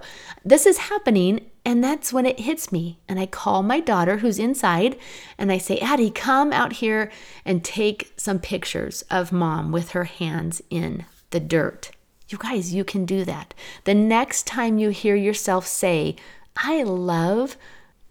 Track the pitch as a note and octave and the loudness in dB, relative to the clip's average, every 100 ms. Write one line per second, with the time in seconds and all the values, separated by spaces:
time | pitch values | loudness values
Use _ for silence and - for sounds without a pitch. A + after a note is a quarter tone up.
0 | - - - - G3 C#4+ G4 F#4 - G#4 | -8 -18 -18 -8 6 8 8 4 0 0
1 | G#4 G3+ F3+ A3 - - A#3+ A#3+ B3+ D4 | 4 4 4 0 -4 -6 0 2 2 0
2 | - B3+ B3+ B3+ A#3 D#4 - E3+ E3+ E3 | -2 0 0 0 -4 -4 -4 -4 -4 -10
3 | - F#3+ F#3+ - G#3 F#3+ G3+ D4 D#4+ F#3+ | -6 -4 -4 -4 0 2 2 0 2 2
4 | F3 G#3 A#3 F#3 A#3 C4+ F#3 E3+ A#3+ - | 2 2 0 0 0 0 2 2 2 0
5 | - - - - G3 F#3+ - G3 B3 C#4+ | -12 -18 -18 -4 0 0 0 -2 0 2
6 | A3 - C4 C4+ D4 B3 B3 A3+ A3 A3 | 2 0 2 2 4 2 0 -2 -2 0
7 | G#3+ - - - - F3+ - - G#3+ G#3 | -2 -8 -20 -10 -2 -2 -2 -2 0 -2
8 | - - - F#3 - F3+ - - - - | -8 -8 -4 -4 -4 -6 -6 -6 -6 -8
9 | - F#3 E3+ F3 E3 D#3 D#3 E3 E3+ F3+ | -4 -2 0 0 2 0 -2 -2 -2 -4
10 | F3 - E3 E3 E3 E3 - E3+ D#3+ - | -4 -4 -4 -4 -4 -8 -6 -6 -4 -6
11 | - _ _ E3+ D#3 E3 C#3+ - - - | -12 _ _ -4 0 0 0 -4 -16 -20
12 | _ _ - G3+ A3+ A#3 F3+ F#3 F#3+ G3+ | _ _ -14 -10 -4 -4 -2 -4 -2 -4
13 | F3+ F#3+ F3+ D3+ - - - - - G3+ | -2 -2 -2 -6 -12 -18 -18 -6 2 4
14 | A3 A3+ C#4 - - B3 A#3 G#3+ G#3+ G3+ | 4 4 2 -2 -4 -2 0 2 2 2
15 | G#3+ G3+ G3+ G#3 A3 F#3 F3+ - F#3 D#3+ | 2 2 2 0 0 0 0 0 2 2
16 | D#3 D#3+ - - - - C4+ D#4+ A3 F#3 | 0 -4 -14 -20 -12 -6 -2 0 0 -2
17 | F3+ E3 E3+ A3 C4+ - - - - _ | 0 2 2 2 -2 -6 -20 -20 -20 _
18 | - | -20